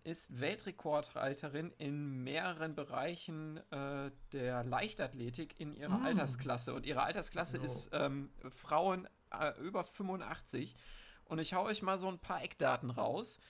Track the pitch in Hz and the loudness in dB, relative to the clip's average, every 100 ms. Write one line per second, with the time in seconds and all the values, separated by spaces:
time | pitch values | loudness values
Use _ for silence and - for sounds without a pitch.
0 | 160 165 - 123 139 - - - 156 147 | -8 -8 -6 -2 -2 -2 -6 -6 2 2
1 | 151 - 135 143 151 139 165 - 147 147 | 2 0 0 0 -2 -4 -4 -4 -4 -2
2 | 147 131 127 147 185 160 160 151 143 127 | -2 -4 -2 0 0 0 -2 -2 -2 0
3 | 143 170 - 160 156 156 - 143 139 143 | 0 0 -4 -4 -4 -6 -6 -2 0 0
4 | 139 - - 139 123 123 120 123 - - | -2 -4 -4 0 2 2 4 4 4 2
5 | 131 127 120 123 156 - 151 147 147 196 | -2 0 -2 -2 -6 -6 -6 -2 2 4
6 | 262 220 143 123 131 120 - 131 139 131 | 6 4 4 0 0 0 0 -2 0 2
7 | - - 165 170 170 151 131 120 - 147 | 2 2 -2 -2 -2 -2 -2 -2 -2 2
8 | 139 139 139 - 127 - - 156 185 185 | 2 2 -4 -8 -10 -10 2 4 6 4
9 | - - _ - 151 143 156 196 175 - | 0 -12 _ 0 0 0 -2 0 -2 -2
10 | 196 185 127 160 - 127 123 - - - | -2 -2 -4 -8 -4 -4 -4 -8 -16 -16
11 | - - - 160 160 185 214 214 185 190 | -16 -18 -4 0 2 2 2 2 2 2
12 | 190 175 - 180 127 - 139 123 127 120 | 0 -4 -2 -2 -4 2 4 4 2 0
13 | - 139 - - - | 2 2 -2 -6 -12